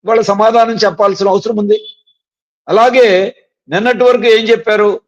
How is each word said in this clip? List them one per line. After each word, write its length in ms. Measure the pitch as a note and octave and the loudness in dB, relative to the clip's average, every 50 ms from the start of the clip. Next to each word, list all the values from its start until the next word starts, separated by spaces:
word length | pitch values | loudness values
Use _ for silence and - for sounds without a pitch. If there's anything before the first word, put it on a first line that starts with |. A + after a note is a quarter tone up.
| _ | _
ఇవాళ 160 | G3 A3+ A3+ G#3+ - | 0 -2 0 0 0
సమాధానం 440 | G3+ G3 A3 A3+ A3+ A#3 A3+ A3+ A3+ G3 A3 | 0 0 0 2 2 2 0 0 -2 -2 -2
చెప్పాల్సిన 500 | G3+ D#3+ - G#3 G3+ F#3+ - G3 G3+ F#3+ | -2 0 0 -2 -2 0 -2 -2 0 0
అవసరం 240 | G3 - A3 A3+ G#3 | -2 -2 -4 -4 -4
ఉంది. 180 | G#3 G3+ G#3+ - - - - _ _ _ _ _ _ _ _ _ _ _ _ _ _ | -2 -2 -2 -2 -4 -14 -20 _ _ _ _ _ _ _ _ _ _ _ _ _ _
అలాగే 400 | - E3 G#3+ A#3 B3+ B3 C4 B3 G#3+ F#3 F#3 G3 G#3+ - _ _ _ _ _ _ - | -2 0 2 2 2 4 2 2 4 2 0 -2 -4 -8 _ _ _ _ _ _ -8
నిన్నటి 340 | D3+ F#3 G#3+ B3 B3+ G3+ B3 | -6 -2 -2 -2 -2 2 2
వరకు 240 | B3 B3 A#3+ A#3+ A#3 A3 | 2 2 2 2 2 2
ఏం 80 | A3 A3+ A3 | 2 2 0
చెప్పారు? 400 | A#3 A3 A#3 A3 G#3+ G#3 G#3 G#3 F#3 - _ | -2 0 0 -2 0 0 0 0 -2 -4 _